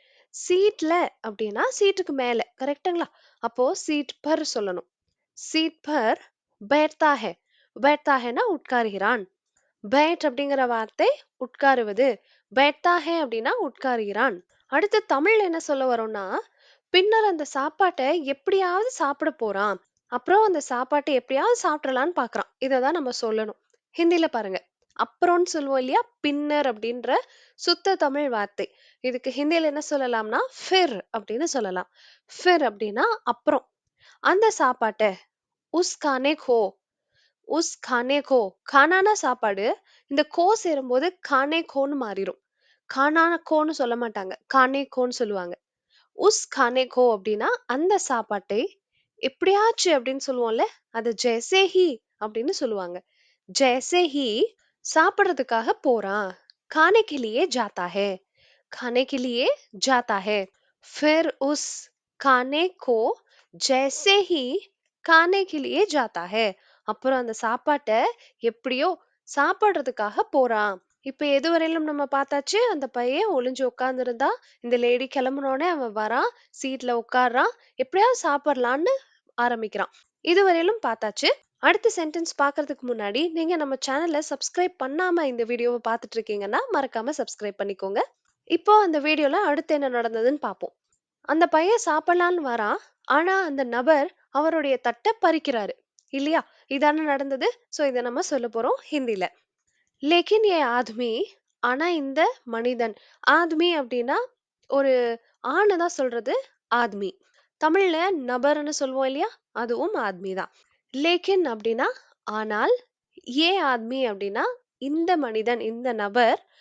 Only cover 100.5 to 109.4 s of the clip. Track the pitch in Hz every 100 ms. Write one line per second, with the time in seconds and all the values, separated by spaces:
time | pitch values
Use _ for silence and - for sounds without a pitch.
100.5 | 339 254 240 240 220 240 226 415 _ _
101.5 | - 247 254 339 330 269 269 370 508 247
102.5 | 226 240 240 233 - _ - - 311 339
103.5 | 320 349 320 247 247 240 349 508 _ _
104.5 | _ - 277 277 254 240 233 _ _ 233
105.5 | 320 415 349 339 330 262 233 220 466 -
106.5 | _ - 240 233 202 196 - _ _ _
107.5 | - 311 370 381 320 370 339 247 247 277
108.5 | 302 294 294 269 262 262 269 415 -